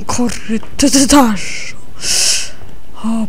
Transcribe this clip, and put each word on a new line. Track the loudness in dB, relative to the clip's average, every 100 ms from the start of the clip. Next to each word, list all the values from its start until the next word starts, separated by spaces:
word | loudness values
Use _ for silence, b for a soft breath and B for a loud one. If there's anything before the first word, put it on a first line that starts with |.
| -2
korytarzu. | -2 -2 -2 -2 -2 -2 2 4 4 4 6 4 2 -2 -2 -4 -4 -4 -4 B B B B B B -4 -4 -4 -4
O, | -2 -2